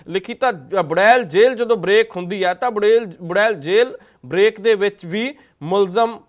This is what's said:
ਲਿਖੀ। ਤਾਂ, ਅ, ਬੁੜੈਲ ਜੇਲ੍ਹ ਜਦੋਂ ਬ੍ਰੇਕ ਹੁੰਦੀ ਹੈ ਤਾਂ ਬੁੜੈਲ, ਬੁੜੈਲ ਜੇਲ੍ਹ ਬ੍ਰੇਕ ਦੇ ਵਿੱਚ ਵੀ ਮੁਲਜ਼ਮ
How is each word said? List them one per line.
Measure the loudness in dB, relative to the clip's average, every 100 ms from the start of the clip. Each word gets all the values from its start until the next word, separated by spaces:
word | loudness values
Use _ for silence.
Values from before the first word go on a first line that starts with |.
| -8
ਲਿਖੀ। | -8 -8
ਤਾਂ, | -4 -4
ਅ, | -4 -4 -4
ਬੁੜੈਲ | -2 2 4 4
ਜੇਲ੍ਹ | 2 2 2 2
ਜਦੋਂ | -2 -2
ਬ੍ਰੇਕ | 2 2 2 -4
ਹੁੰਦੀ | -8 -4
ਹੈ | -4
ਤਾਂ | -2 -4
ਬੁੜੈਲ, | 0 2 2 0 -12
ਬੁੜੈਲ | -6 0 0
ਜੇਲ੍ਹ | -2 0 0 0 -4 _ _ -6
ਬ੍ਰੇਕ | 0 0 2
ਦੇ | 0 0
ਵਿੱਚ | 0 -4 -8
ਵੀ | -6 -6 -8 _ _
ਮੁਲਜ਼ਮ | -4 0 0 0 -2 -4